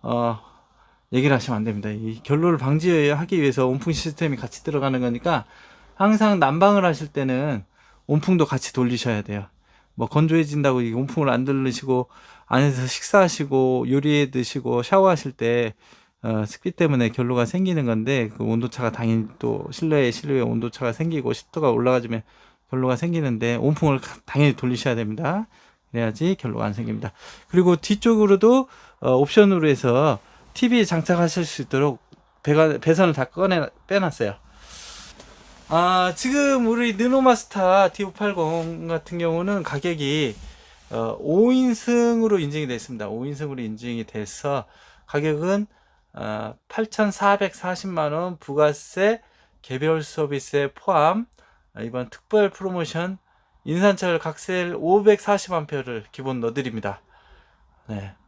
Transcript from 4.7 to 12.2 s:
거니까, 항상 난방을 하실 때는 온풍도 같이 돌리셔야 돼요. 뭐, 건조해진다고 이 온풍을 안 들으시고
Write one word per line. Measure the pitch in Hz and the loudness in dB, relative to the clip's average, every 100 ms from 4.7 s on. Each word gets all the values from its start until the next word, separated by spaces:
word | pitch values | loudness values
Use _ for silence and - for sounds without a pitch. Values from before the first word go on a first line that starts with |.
| 147 135 131 | -2 0 -2
거니까, | 123 120 - 147 - - - - _ | -2 -2 -2 -2 -4 -20 -20 -20 _
항상 | _ 202 214 214 196 | _ 2 4 4 4
난방을 | 139 156 196 202 | 2 4 4 4
하실 | 180 139 151 | 2 0 -6
때는 | - 131 127 147 117 95 _ _ _ - | -4 -2 -2 -2 -4 -8 _ _ _ -2
온풍도 | 151 147 180 | 0 2 2
같이 | 151 131 - | 2 0 -4
돌리셔야 | - 123 120 123 107 | -2 0 0 -2 -4
돼요. | 101 104 98 _ _ _ _ | -4 -8 -10 _ _ _ _
뭐, | - 117 | -8 0
건조해진다고 | 147 156 165 151 147 139 127 | 2 4 2 2 0 0 2
이 | 117 | 0
온풍을 | 113 139 - 139 | -2 -4 -2 0
안 | 120 | 0
들으시고 | 131 139 131 120 135 127 123 - | 0 -2 -2 -4 0 0 -2 -12